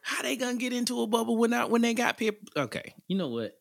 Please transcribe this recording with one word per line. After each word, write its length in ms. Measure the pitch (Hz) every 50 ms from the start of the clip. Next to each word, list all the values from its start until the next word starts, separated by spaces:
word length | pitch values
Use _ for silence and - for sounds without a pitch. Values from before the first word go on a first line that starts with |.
How 200 | _ - 285 285
they 140 | 277 254 254
gonna 220 | 240 254 247 247
get 160 | 247 233 247 247
into 280 | 247 240 - 247 240
a 60 | 233
bubble 300 | 220 208 233 226 226 233
when 120 | 220 226 226
not, 200 | 233 240 240 -
when 120 | 214 240
they 120 | 233 233 233
got 240 | 220 240 233 -
peer, 160 | - 233 220 208 208 - - -
okay, 380 | 156 143 117 - - - - - - -
you 100 | _ 175
know 120 | 196 185 143
what? 300 | 117 117 113 101 - _